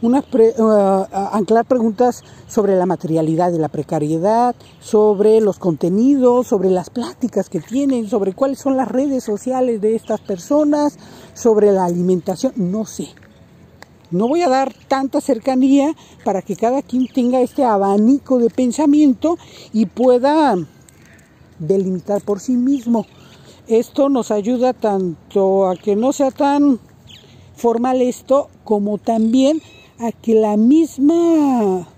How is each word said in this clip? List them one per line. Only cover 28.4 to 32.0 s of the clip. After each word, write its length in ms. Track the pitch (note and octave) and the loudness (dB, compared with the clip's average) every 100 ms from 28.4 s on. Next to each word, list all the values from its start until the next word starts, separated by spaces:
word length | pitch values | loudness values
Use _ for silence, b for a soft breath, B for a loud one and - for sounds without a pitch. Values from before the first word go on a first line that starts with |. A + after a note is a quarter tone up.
| C#4+ - | -2 -12
como 340 | - G#3+ G3+ G#3 | -4 -2 -2 -6
también 640 | - A3+ A3 B3 C4 D#4 B B B B | -4 0 2 2 2 0 B B B B
a 100 | A3+ | -10
que 240 | - - | -8 0
la 220 | A3 G#3+ G#3 | 2 2 2
misma 1300 | A3+ D4+ E4 - C#4+ E4+ E4+ E4 C#4+ B3+ G#3 F#3 F3 - | 4 4 2 0 2 2 2 2 2 2 0 -2 -6 -20